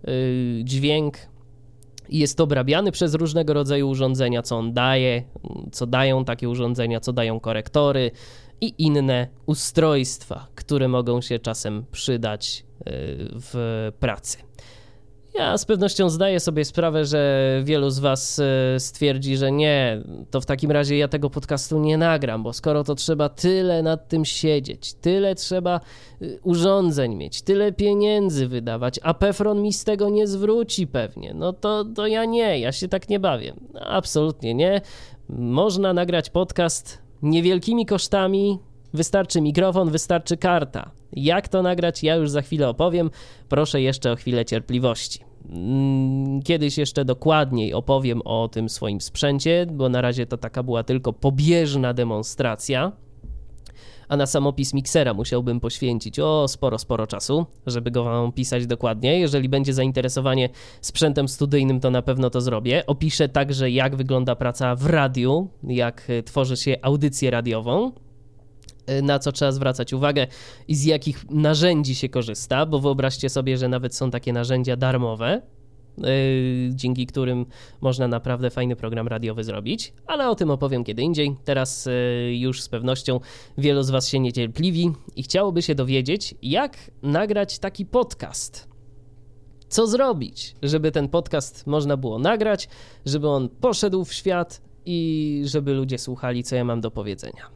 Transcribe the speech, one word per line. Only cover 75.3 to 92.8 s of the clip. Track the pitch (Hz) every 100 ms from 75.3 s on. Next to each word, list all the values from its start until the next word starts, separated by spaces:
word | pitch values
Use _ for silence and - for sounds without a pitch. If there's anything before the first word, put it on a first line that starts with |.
| 208 - - - - - -
e, | 135 135 135 131 127 127 127
dzięki | 131 127 127 123
którym | - 127 123 120 - - -
można | 135 127 127
naprawdę | 117 127 123 127
fajny | - 123 117
program | 113 113 117
radiowy | 110 113 110
zrobić, | 110 104 104 226 - - -
ale | 311 262
o | 226
tym | 165
opowiem | 135 139 131
kiedy | 120 113
indziej. | 147 156 147 135 -
Teraz, | 135 131 - 131
e, | 123 123 120 120
już | 120 127 127
z | -
pewnością | 117 120 131 - 127 - - - -
wielu | 143 139
z | 135
was | 135 127
się | 135
niecierpliwi | 127 123 117 123 175 165 175 151 - -
i |
chciałoby | 131 185 202 170
się | 170 139
dowiedzieć, | 127 131 127 196 - -
jak | 123 170 285 - - -
nagrać | 139 151 208 208 202 -
taki | 196 - 202
podcast. | 254 247 - - - - - - - - - - - - - - - -
Co | - 226
zrobić, | 240 269 185 123 - - -
żeby | 143 156 156
ten | 156 139
podcast | 170 165 156 - - -
można | 151 143 143
było | 131 110
nagrać, | 151 226 220 202 - -